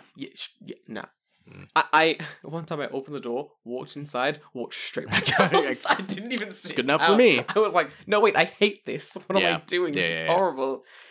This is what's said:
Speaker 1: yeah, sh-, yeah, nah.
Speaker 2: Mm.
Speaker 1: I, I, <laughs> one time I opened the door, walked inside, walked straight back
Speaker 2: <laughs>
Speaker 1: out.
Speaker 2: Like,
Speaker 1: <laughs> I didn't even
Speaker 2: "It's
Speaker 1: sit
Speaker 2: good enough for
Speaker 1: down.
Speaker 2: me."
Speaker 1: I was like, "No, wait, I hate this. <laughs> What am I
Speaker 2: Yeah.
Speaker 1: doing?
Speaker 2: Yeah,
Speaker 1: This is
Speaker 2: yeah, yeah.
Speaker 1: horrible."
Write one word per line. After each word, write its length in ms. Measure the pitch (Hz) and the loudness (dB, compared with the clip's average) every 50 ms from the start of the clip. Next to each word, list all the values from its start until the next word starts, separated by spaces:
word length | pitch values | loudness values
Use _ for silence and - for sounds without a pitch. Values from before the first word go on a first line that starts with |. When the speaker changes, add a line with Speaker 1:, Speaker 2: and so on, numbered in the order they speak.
| - _ _ | -10 _ _
Speaker 1:
yeah, 120 | - 135 - - | -16 -16 -16 -12
sh-, 160 | - - - - _ | -14 -14 -14 -14 _
yeah, 160 | - - - - _ | -20 -18 -18 -18 _
nah. 180 | - 113 104 - - _ _ _ _ _ _ _ _ | -14 -14 -14 -14 -14 _ _ _ _ _ _ _ _
Speaker 2:
Mm. 200 | - 92 92 - _ | -20 -20 -20 -2 _
Speaker 1:
I, 80 | - - - - | 0 0 4 4
I, 260 | 156 160 165 156 - 160 - - - - | 4 4 4 2 0 -4 -10 -14 -16 -16
<laughs> 0 | |
one 220 | - 151 165 160 | -12 -12 -12 -10
time 160 | - 170 147 | -8 -8 -8
I 80 | 139 - | -6 -6
opened 260 | - 139 135 151 147 | -6 -8 -10 -10 -12
the 40 | 135 | -10
door, 320 | 120 120 117 127 147 147 _ _ _ | -8 -6 -6 -6 -6 -8 _ _ _
walked 320 | 113 120 127 127 127 - | -12 -10 -10 -10 -12 -12
inside, 440 | 147 143 147 - 123 127 143 147 147 - _ _ | -14 -12 -8 -4 -2 -2 -2 -2 -4 -10 _ _
walked 200 | 123 117 - - | -10 -10 -10 -10
straight 340 | - - - - - - - | -10 -12 -8 -8 -8 -6 -2
back 200 | - - - - | -2 0 0 2
Speaker 2:
<laughs> 100 | - - | 2 2
Speaker 1:
out. 120 | 196 175 - | 2 4 4
Speaker 2:
Like, 260 | - 147 135 131 - - | 2 2 2 -2 -4 0
Speaker 1:
<laughs> 60 | - | 0
I 120 | 196 - 190 | 0 0 -2
didn't 300 | 190 190 185 208 240 254 | -4 -6 -6 -6 -4 -4
even 160 | 226 208 208 | -4 -4 -4
Speaker 2:
"It's 100 | 190 - | -8 -8
Speaker 1:
sit 160 | - - 151 | -8 -4 -4
Speaker 2:
good 80 | 127 123 | -2 0
enough 140 | 131 143 156 151 | 2 2 4 4
for 60 | 165 | 6
Speaker 1:
down. 100 | 190 220 | 6 8
Speaker 2:
me." 260 | 254 233 160 120 120 - - | 8 6 6 4 2 0 0
Speaker 1:
I 40 | 208 | 2
was 160 | 220 208 170 | 2 4 2
like, 160 | 175 160 - - - - | 2 0 0 -6 -14 -4
"No, 140 | - 202 208 | 0 2 4
wait, 160 | 220 214 - | 4 4 4
I 80 | - 165 | 2 2
hate 400 | - - - 208 214 202 - _ | 0 2 0 0 0 0 -4 _
this. 260 | - 120 156 - - - 185 - | -8 -8 -8 -8 -8 -10 -10 -8
<laughs> 40 | |
What 100 | - 185 | -2 0
am 80 | 196 185 | 2 2
I 40 | 175 | 2
Speaker 2:
Yeah. 120 | 170 165 - | 0 0 -2
Speaker 1:
doing? 280 | - - 180 180 165 147 | -4 -2 -2 -2 -2 0
Speaker 2:
Yeah, 60 | 92 90 | 0 0
Speaker 1:
This 100 | 82 82 | 0 0
is 60 | 80 | -2
Speaker 2:
yeah, 40 | 80 | 0
yeah. 60 | 156 165 | 0 2
Speaker 1:
horrible." 500 | 180 190 180 147 131 135 135 135 127 - _ - - - - | 2 2 0 0 -2 -4 -4 -4 -6 -10 _ -20 -20 -20 -20